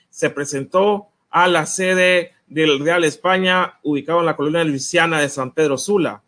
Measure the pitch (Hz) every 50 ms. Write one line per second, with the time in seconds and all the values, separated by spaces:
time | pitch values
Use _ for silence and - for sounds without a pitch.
0 | _ _ - - 160 147 147 143 143 139 143 139 135 - - 185 196 208 208 196
1 | - _ _ _ _ _ - 170 180 185 175 160 156 - - - 185 185 185 185
2 | 180 180 180 175 170 - _ _ _ - 135 156 156 156 143 139 143 165 170 180
3 | 165 151 139 - - 180 185 190 190 185 185 185 170 - - _ - 147 147 139
4 | 139 156 165 170 170 - - - 139 151 160 170 165 156 139 135 - - - 170
5 | 165 165 165 151 143 135 - 139 131 127 - 160 156 147 139 - - 202 208 196
6 | 156 120 104 104 _